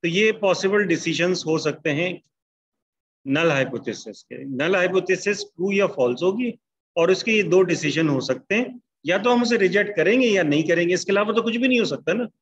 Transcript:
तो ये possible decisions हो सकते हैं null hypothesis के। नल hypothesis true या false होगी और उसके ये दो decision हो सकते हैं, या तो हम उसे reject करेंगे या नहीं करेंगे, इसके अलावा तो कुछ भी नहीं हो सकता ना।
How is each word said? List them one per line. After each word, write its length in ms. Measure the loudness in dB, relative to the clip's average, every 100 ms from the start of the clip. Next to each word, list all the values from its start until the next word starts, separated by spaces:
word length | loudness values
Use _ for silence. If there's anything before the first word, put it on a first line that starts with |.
तो 60 | -2
ये 220 | 2 0 2
possible 440 | 0 0 0 0 0
decisions 580 | -2 -2 -2 0 -2 -2
हो 120 | -2
सकते 320 | -2 -4 -4
हैं 200 | -2 -4 -6 _ _ _ _ _ _ _ _ _ _ -4
null 240 | 0 2
hypothesis 720 | 2 -2 -4 -8 -8 -12 -18
के। 220 | -18 -14
नल 320 | -10 -4 0 2
hypothesis 680 | 2 0 0 -2 -2 -4
true 280 | -6 -6 -2
या 140 | 0 0 2
false 260 | 0 2
होगी 360 | -2 0 -4 -6 _ _ _ 0
और 140 | 2
उसके 220 | 2 2
ये 100 | 0
दो 200 | 4 4
decision 460 | 4 0 -2 0 0
हो 120 | 0
सकते 340 | -2 -6 _
हैं, 260 | -2 -2 -8 _ _ -2
या 120 | 0
तो 120 | 2
हम 120 | 2
उसे 140 | 2 2
reject 400 | 2 2 0 0
करेंगे 300 | 2 4 4
या 160 | 2
नहीं 220 | 2 0 2
करेंगे, 260 | 0 2
इसके 180 | 0 0
अलावा 200 | 0 2
तो 100 | 0
कुछ 140 | -2 0
भी 120 | 0
नहीं 100 | 2
हो 80 | 0
सकता 260 | -4 -4
ना। 160 | -4 -4 _